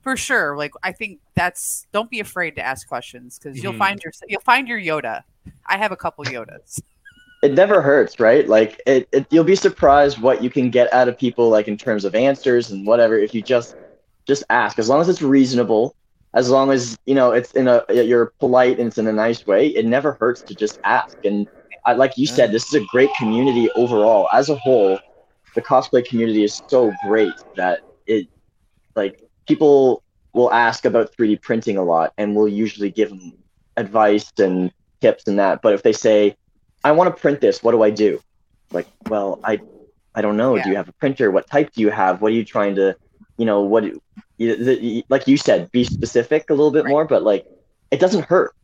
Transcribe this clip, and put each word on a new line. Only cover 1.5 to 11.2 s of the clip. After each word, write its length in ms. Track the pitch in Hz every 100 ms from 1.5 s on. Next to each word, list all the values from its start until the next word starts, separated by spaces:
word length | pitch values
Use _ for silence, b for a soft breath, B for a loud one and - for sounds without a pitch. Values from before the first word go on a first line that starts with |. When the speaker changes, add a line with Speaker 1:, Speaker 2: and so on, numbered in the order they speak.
| - - - _
Speaker 1:
don't 160 | 202 233
be 100 | 233
afraid 340 | 208 180 165 139
to 60 |
ask 240 | 123 135 -
questions, 520 | 127 - 123 123 -
'cause 180 | 147 131
you'll 160 | 196
Speaker 2:
Mm-hmm. 60 | 190
Speaker 1:
find 200 | 196 202
your, 80 | 165 - -
you'll 120 | 208
find 280 | - 247 247
your 100 | 226
Yoda. 420 | 175 151 120 95 _ _ - _ -
I 100 | 196
have 140 | 214
a 60 | -
couple 280 | 170 -
Yodas. 560 | 139 123 110 - _ - _ _ - _ _ _
Speaker 3:
It 100 | 143
never 300 | 135 202 202
hurts, 380 | 143 143 110 -
right? 260 | 113 135 -
Like, 320 | 110 110 - -
it, 220 | 131 -
it, 140 | 135 139
you'll 140 | 160
be 120 | 165 190
surprised 640 | 196 - 147 143 143 123
what 220 | 123 127
you 80 | 123
can 200 | 139 127
get 220 | 120 123
out 160 | 123 123
of 100 |
people, 300 | -